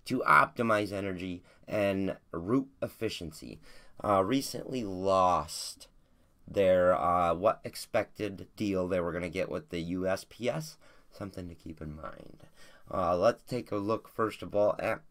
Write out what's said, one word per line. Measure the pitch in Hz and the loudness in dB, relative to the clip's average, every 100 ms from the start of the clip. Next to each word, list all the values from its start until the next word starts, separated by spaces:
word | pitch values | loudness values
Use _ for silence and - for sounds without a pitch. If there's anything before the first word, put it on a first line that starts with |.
to | - 127 - | -6 -2 4
optimize | 147 - - 113 107 101 | 6 4 0 2 2 0
energy | 98 98 90 92 90 - _ - | -4 -6 -6 -8 -10 -12 _ -6
and | 107 101 98 95 - - | 0 2 2 0 -4 -8
route | 85 90 135 135 - | -8 0 0 -2 -8
efficiency. | 113 - 107 - 82 78 60 - - - - - | -8 -4 -6 -6 -10 -12 -16 -16 -18 -20 -20 -8
Uh, | 104 98 | 2 2
recently | 95 135 131 - - 131 | 4 0 -2 -10 -8 -6
lost | 101 92 95 95 92 85 80 - - - - _ _ _ _ _ - | -6 -2 2 4 6 4 -2 -10 -12 -14 -20 _ _ _ _ _ -6
their, | 101 95 92 90 | 2 6 6 6
uh, | 90 85 87 85 | 4 4 4 2
what | 85 98 - | 2 2 0
expected | - - - 110 101 - 104 95 95 - | -8 -14 -4 -2 -2 -6 -8 -8 -16 -4
deal | 104 92 90 | -2 0 0
they | 92 | 0
were | 85 | 0
gonna | 85 87 | -4 -4
get | 90 - | -4 -4
with | 85 - | -6 -6
the | 85 | -6
U | 85 90 92 | -4 -2 -2
S | 95 - | -2 -6
P | - 120 | -6 -4
S. | 156 156 - - - _ | -4 -8 -16 -20 -20 _
Something | - 98 95 87 | -12 -12 -10 -12
to | 82 | -14
keep | 85 80 | -16 -12
in | 78 76 | -12 -10
mind. | - - - - - - - - - | -14 -14 -18 -20 -20 -20 -20 -20 -6
Uh, | - 87 90 | 0 2 4
let's | 110 - | 4 2
take | - 123 - | -6 -8 -4
a | 104 | -4
look, | 101 113 - | -2 -4 -4
first | - 110 - | -4 -4 -4
of | 92 | -4
all, | 104 104 - | 2 2 2
at | 104 - - | -2 -4 -8